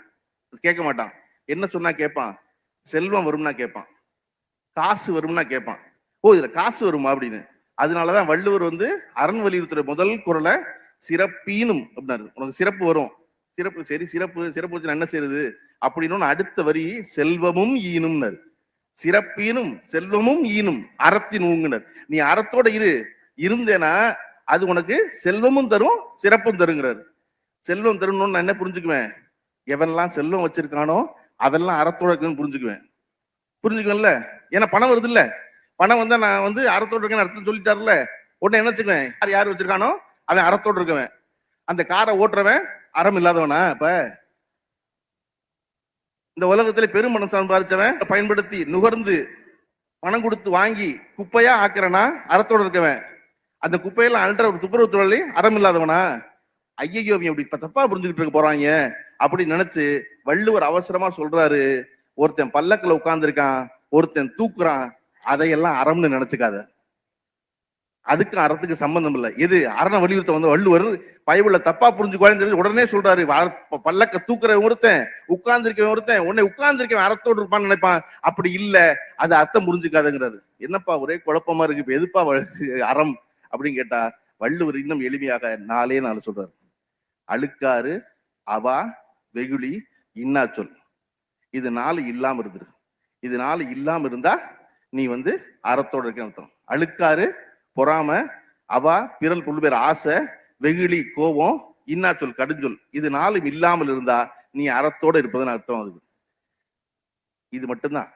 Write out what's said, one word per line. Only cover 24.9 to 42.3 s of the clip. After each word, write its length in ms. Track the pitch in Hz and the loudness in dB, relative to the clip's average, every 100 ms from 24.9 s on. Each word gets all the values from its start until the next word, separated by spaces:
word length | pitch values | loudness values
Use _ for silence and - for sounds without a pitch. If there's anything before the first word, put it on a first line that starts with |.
| 262 196 | -2 -2
செல்வமும் 580 | - 175 208 247 269 254 | -4 -4 2 2 2 2
தரும், 300 | 202 277 466 - | 2 2 0 -4
சிறப்பும் 440 | - 196 220 233 185 | -4 2 2 2 0
தருங்கிறாரு. 440 | 165 151 131 110 - _ _ _ _ _ | 0 0 -4 -6 -12 _ _ _ _ _
செல்வம் 340 | - 185 220 196 | -8 -2 -2 0
தரும்னு 320 | 196 196 196 | -2 -2 -2
நான் 160 | 180 180 | 0 -2
என்ன 80 | 202 | -4
புரிஞ்சுக்குவேன்? 500 | 185 180 165 143 107 - _ _ _ _ - | -6 -6 -4 -4 -4 -10 _ _ _ _ -8
எவன்லாம் 480 | 143 160 165 175 156 | -2 -2 -2 -4 -4
செல்வம் 280 | 151 190 | -4 -2
வச்சிருக்கானோ 540 | 170 165 147 147 151 180 320 - _ - | -2 -4 -6 -2 0 0 -2 -8 _ -2
அதெல்லாம் 440 | 135 156 180 160 | 0 0 0 0
அறத்தோட 300 | 160 165 175 | 0 2 0
இருக்குன்னு 300 | 170 160 143 | 2 -2 -4
புரிஞ்சுக்குவேன், 420 | 147 135 117 101 _ _ _ _ _ _ _ _ | -6 -6 -8 -8 _ _ _ _ _ _ _ _
புரிஞ்சுக்குவேன்ல? 460 | 214 220 208 208 214 131 - - _ | -2 -2 -2 2 2 2 -2 -18 _
ஏன்னா 160 | 190 214 | 0 2
பணம் 200 | 208 254 | 4 4
வருது 200 | 233 233 | 4 4
இல்ல, 80 | 233 120 - - _ _ - | 4 2 -2 -18 _ _ 0
பணம் 220 | 190 240 | 4 4
வந்தா 180 | 220 233 | 4 2
நான் 260 | 208 196 | 2 2
வந்து 200 | 196 208 254 | 0 0 0
அறத்தோட 320 | 185 208 226 | 0 -2 -4
இருக்கேன்னு 240 | 208 220 | -2 0
அர்த்தம் 200 | 180 208 | -2 -2
சொல்லிட்டாருல. 480 | 196 214 202 208 220 165 120 - _ _ | -6 0 0 2 2 2 0 -10 _ _
உடனே 200 | 196 214 | 2 2
என்ன 120 | 226 | 2
வச்சுக்குவேன்? 360 | 208 202 165 131 | 0 0 0 -2
யார் 200 | - 202 | -4 0
யார் 200 | 196 202 | 2 0
வச்சிருக்கானோ 400 | 180 185 190 226 403 - _ | -2 -2 0 0 -2 -10 _
அவன் 200 | - 180 | 0 2
அறத்தோட 320 | 175 202 214 190 | 4 2 0 0
இருக்கவன். 360 | 165 151 123 - _ _ _ _ - | 0 -2 -4 -10 _ _ _ _ -6
அந்த 140 | 175 | -4
காரை 300 | 170 185 220 196 | 0 0 2 2
ஓட்டுறவன் 460 | 208 | 2